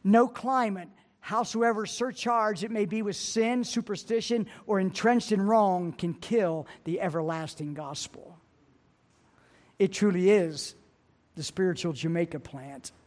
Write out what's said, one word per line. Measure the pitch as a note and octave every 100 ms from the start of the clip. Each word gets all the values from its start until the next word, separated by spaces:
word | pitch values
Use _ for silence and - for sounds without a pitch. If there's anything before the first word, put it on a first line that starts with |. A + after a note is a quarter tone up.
No | F#3+ A3+ B3
climate, | - B3 C4 A3+ F#3+ F3 - _ _
howsoever | - A3 A#3 A3 A#3 A3 G#3
surcharged | - B3+ B3 A#3+ A#3 G#3+ F#3
it | G3+
may | A3
be | G3 A3
with | G#3 F3+
sin, | - A3+ A3+ B3
superstition, | A#3 A#3 A#3 F#3+ - A3+ - A#3 F#3 - -
or | G3+
entrenched | F#3 - A3+ A#3+ -
in | G#3+
wrong, | G3 A3+ G3+ F3+ F3
can | - E3+
kill | - - A#3 F3+ D#3+ C#3+ -
the | - F3+
everlasting | F#3 D#3+ D#3+ D#3+ D#3 - D3
gospel. | D3 C#3+ D3 - - - E3 _ _ _ _ _ _ _ _ _ _ _ _ _ _
It | F#3+
truly | - G#3 F3+ F#3
is | G#3 E3+ C#3+ - - _ _ _ _ _
the | -
spiritual | D3 - F#3 E3 F3
Jamaica | C#3 E3 E3+ E3+ D3
plant. | - C#3 C#3 C#3 - _